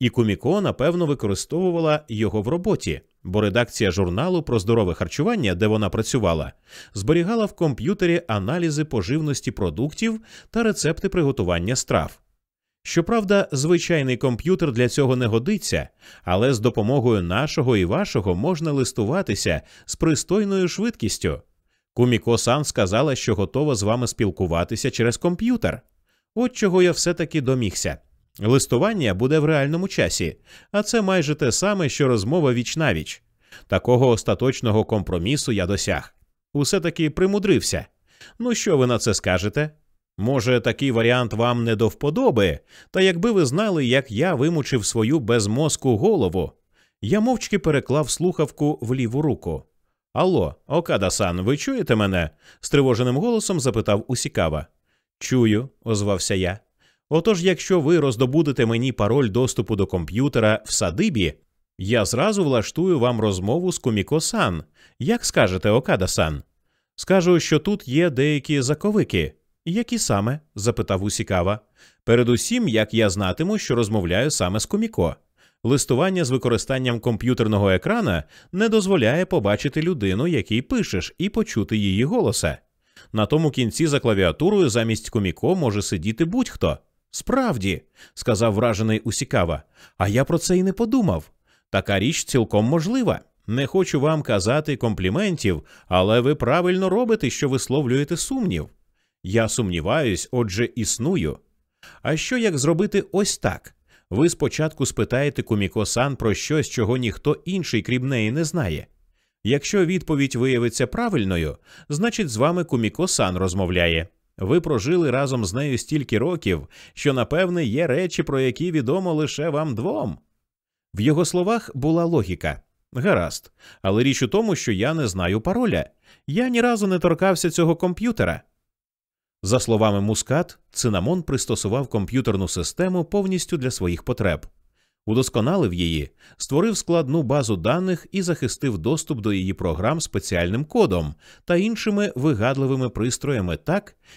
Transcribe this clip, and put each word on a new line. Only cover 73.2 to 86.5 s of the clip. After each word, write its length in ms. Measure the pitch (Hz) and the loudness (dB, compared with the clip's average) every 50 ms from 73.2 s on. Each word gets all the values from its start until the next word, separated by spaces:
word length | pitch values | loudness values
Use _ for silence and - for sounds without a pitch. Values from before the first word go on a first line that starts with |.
| 101 92 92 - 160 185 214 208 | 0 -2 -2 -2 -2 -2 -2 -2
що 160 | - - 135 | -2 0 0
розмовляю 560 | 117 117 98 110 107 90 85 87 98 127 151 | 0 0 0 0 0 0 0 0 0 0 0
саме 300 | 143 - 101 90 95 107 | 0 0 -2 -2 -2 -2
з 60 | - | -4
Куміко. 500 | - - 104 226 226 - - 92 78 67 - _ _ _ _ _ _ _ _ - | -2 -2 -2 -2 -2 0 0 0 0 -2 -6 _ _ _ _ _ _ _ _ -2
Листування 600 | 110 131 139 - - 127 120 165 190 190 180 165 | 0 0 2 2 2 0 2 2 2 0 0 0
з 60 | 120 | 0
використанням 720 | 127 131 - 127 117 107 - - 135 131 127 127 120 117 | 0 0 0 0 0 0 0 -2 -4 -2 0 -2 -2 -2
комп'ютерного 720 | - 127 117 98 - 120 127 - 120 107 107 101 104 98 | -2 -2 -2 0 0 0 0 2 2 2 2 4 4 4
екрана 540 | 92 90 - 165 208 240 214 139 92 82 - - - - - _ - | 4 2 2 0 0 0 0 0 -2 -2 -4 -8 -14 -20 -18 _ -2
не 160 | 180 220 233 | 0 0 2
дозволяє 580 | 214 220 190 185 196 175 117 107 131 170 185 | 2 2 2 2 2 4 4 4 2 2 0
побачити 560 | 180 - 165 104 98 104 107 - 147 - - 156 | 0 0 0 2 2 0 0 -2 -2 -2 -2 -2
людину, 440 | 170 185 135 101 95 92 101 135 | -2 -2 0 0 0 0 0 0
якій 360 | 175 170 123 92 - 104 117 139 | 0 0 -2 -2 0 -2 -2 -2
пишеш, 520 | - 269 240 185 - - 92 - - - - | -2 -2 -2 -2 -2 -2 -4 -6 -6 -6 -6
і 100 | 170 208 | -6 -4
почути 480 | 214 226 214 - - 113 101 - 113 | -2 -2 -4 -2 -2 -2 -2 0 0
її 280 | 110 104 98 95 98 117 | 0 0 0 2 2 0
голоса. 540 | 147 220 254 185 117 - - - 85 69 - _ _ _ _ _ _ _ - - _ - | 0 0 0 0 0 0 0 -2 -2 -4 -6 _ _ _ _ _ _ _ -20 -16 _ -2
На 140 | 104 107 | -2 0
тому 240 | - - 156 165 151 | 2 2 2 2 2
кінці 360 | 123 - 127 110 - - 156 | 0 0 0 0 0 0 0
за 140 | 165 143 131 | 0 0 2
клавіатурою 680 | - 123 107 98 95 - 78 - 147 185 208 202 180 135 | 2 2 2 4 4 2 2 2 0 2 4 4 2 2
замість 420 | 101 120 113 113 113 - - - | 2 0 0 0 -2 -2 -4 -4
Куміко 460 | - 113 101 90 76 - - 127 180 | -4 -2 -2 -2 -2 0 0 0 0
може 260 | 185 160 120 101 104 98 | 2 0 0 0 -2 -2
сидіти 420 | - - 92 78 104 110 - 165 | -4 -4 -4 -2 -4 -2 -2 -2
будь-хто". 540 | 165 190 254 254 - | 0 0 -2 -2 -2